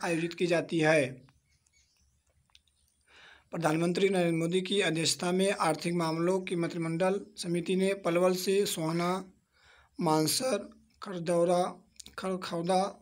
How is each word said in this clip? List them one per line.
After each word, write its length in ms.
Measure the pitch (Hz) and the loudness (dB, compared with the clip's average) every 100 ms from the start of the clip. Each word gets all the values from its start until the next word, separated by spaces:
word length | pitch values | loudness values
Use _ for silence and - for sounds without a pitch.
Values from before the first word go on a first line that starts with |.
आयोजित 300 | 190 165 170 | -4 -2 -4
की 140 | - 175 | -2 0
जाती 320 | 165 151 165 | 0 0 0
है। 500 | 156 160 131 131 - _ _ _ _ _ _ _ _ _ _ _ _ - _ _ _ _ _ - - - _ | 4 4 2 -4 -20 _ _ _ _ _ _ _ _ _ _ _ _ -20 _ _ _ _ _ -20 -20 -20 _
प्रधानमंत्री 580 | 180 160 160 170 180 190 | -2 0 2 0 2 2
नरेंद्र 280 | 185 175 165 | 4 2 2
मोदी 240 | 165 185 | 0 0
की 200 | 185 196 | 0 0
अध्यक्षता 500 | 180 160 156 - 180 | 0 0 0 0 0
में 200 | 185 190 | 2 2
आर्थिक 420 | 196 170 160 175 | 2 0 0 -2
मामलों 480 | 175 160 160 170 190 | -2 -2 0 0 0
की 140 | 185 175 | -2 -4
मंत्रिमंडल 720 | 165 170 160 165 185 202 - - | -4 -4 -4 0 0 0 -6 -12
समिति 380 | 175 175 170 185 | -4 -4 0 0
ने 180 | 190 | 2
पलवल 420 | 196 175 170 185 185 | 0 0 2 2 2
से 300 | 196 196 196 | 0 0 0
सोहना, 680 | - 160 170 175 185 185 _ _ _ _ - _ - | -2 -2 0 0 -2 -6 _ _ _ _ -20 _ -4
मानसर, 680 | 165 156 156 - 254 220 - - _ _ | 2 2 2 0 0 -2 -6 -18 _ _
खरदौरा, 600 | 202 180 170 170 170 180 185 - _ _ - - | -12 -8 -2 2 4 2 0 -4 _ _ -20 -10
खरखौदा 840 | 190 185 185 170 170 185 196 - | -6 -6 -6 -6 0 0 0 -6